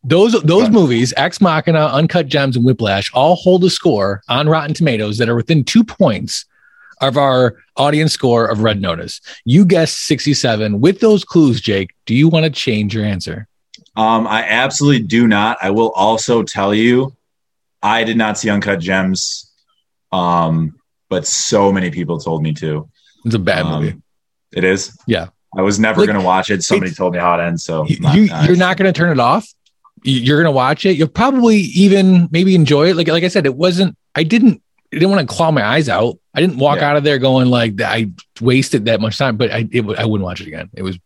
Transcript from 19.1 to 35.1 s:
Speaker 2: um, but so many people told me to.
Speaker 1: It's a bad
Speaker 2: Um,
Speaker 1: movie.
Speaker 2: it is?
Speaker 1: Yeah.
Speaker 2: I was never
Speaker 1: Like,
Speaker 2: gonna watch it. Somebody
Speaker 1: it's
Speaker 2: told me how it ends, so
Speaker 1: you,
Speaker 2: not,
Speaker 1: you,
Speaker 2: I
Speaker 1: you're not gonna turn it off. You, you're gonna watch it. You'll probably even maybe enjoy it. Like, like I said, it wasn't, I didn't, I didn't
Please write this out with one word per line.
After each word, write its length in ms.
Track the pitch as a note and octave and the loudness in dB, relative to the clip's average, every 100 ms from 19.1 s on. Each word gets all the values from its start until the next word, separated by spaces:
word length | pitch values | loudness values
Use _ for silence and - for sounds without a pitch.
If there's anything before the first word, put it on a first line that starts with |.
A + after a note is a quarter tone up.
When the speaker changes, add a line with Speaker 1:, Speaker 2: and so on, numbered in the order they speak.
| F#2 - - - _ _ _ _ _ _ | -4 -6 -10 -16 _ _ _ _ _ _
Speaker 2:
um, 680 | F#2 F2 F2 E2 D#2+ D#2 - _ _ _ | -4 -2 0 0 -2 -4 -8 _ _ _
but 180 | F#2 - | -6 -4
so 440 | - - G#2+ G2 | -6 -2 0 2
many 200 | F#2+ F2+ | 0 -4
people 280 | D#2+ E2 E2 | -6 -6 -6
told 220 | E2+ D#2+ | -6 -4
me 120 | D#2 D2+ | -4 -4
to. 340 | D#2+ D2+ D2+ _ _ _ A#2 | -6 -8 -10 _ _ _ -4
Speaker 1:
It's 100 | A2 | -2
a 40 | |
bad 260 | F2+ F#2 E2+ | 0 -2 -2
Speaker 2:
Um, 180 | D2+ | -4
Speaker 1:
movie. 140 | D#2 - _ _ _ _ _ | -6 -8 _ _ _ _ _
Speaker 2:
it 120 | F2+ | -2
is? 340 | F#2 F#2+ - _ - | 0 0 -4 _ -4
Speaker 1:
Yeah. 200 | G2 E2 _ _ F#2+ | -4 -4 _ _ -4
Speaker 2:
I 60 | |
was 180 | G2 G#2 | -2 0
never 220 | A2 A2 | 0 2
Speaker 1:
Like, 60 | G#2 | 0
Speaker 2:
gonna 160 | G#2 | 0
watch 260 | F#2 F#2 F#2 | 0 0 0
it. 140 | G2 | -4
Somebody 260 | D#2+ G2 F#2 | -2 -2 -2
Speaker 1:
it's 80 | D#2+ | -4
Speaker 2:
told 160 | F#2 | -4
me 60 | F2 | -2
how 200 | F2 E2+ | 0 0
it 40 | |
ends, 200 | E2+ E2+ | -2 -6
so 220 | - D#2+ D2+ | -6 -6 -4
Speaker 1:
you, 140 | - | -2
Speaker 2:
not, 160 | C#3 E3 | 0 2
Speaker 1:
you, 140 | G#3 | 2
Speaker 2:
I 140 | - D3+ | 2 2
Speaker 1:
you're 80 | F3+ | 2
not 220 | F#3 F#3 | 0 0
gonna 160 | F#3+ | -2
turn 180 | E3+ E3+ | 0 0
it 80 | C#3 | 2
off. 280 | A#2+ F#3 - _ _ _ _ _ | 2 0 -4 _ _ _ _ _
You, 160 | C3+ C3 | -4 -2
you're 180 | A#2+ D3 | 2 2
gonna 120 | E3 | 2
watch 340 | C3+ B2+ D3+ F#3+ | 2 0 0 0
it. 120 | D#3 | 0
You'll 100 | D#3+ | -2
probably 500 | - B3+ C4 A#3 G#3+ | 0 0 2 4 2
even 720 | E3+ F3+ G3+ G3 F#3+ F3+ E3+ | 0 2 4 4 4 4 2
maybe 240 | D#3+ F#3+ F3+ | 0 2 2
enjoy 340 | C#3+ D3 E3 | 4 4 2
it. 60 | E3+ | 2
Like, 120 | E3 | 0
like 160 | E3 | 0
I 40 | F3+ | 0
said, 180 | F#3+ C#3 | 0 -2
it 100 | C3 | 0
wasn't, 400 | F3+ F3 F#3+ - _ - | 0 0 -2 -4 _ -6
I 80 | |
didn't, 400 | D#3+ A3+ A3+ - _ _ _ | 0 4 2 2 _ _ _
I 40 | - | -2
didn't 140 | F3+ | 2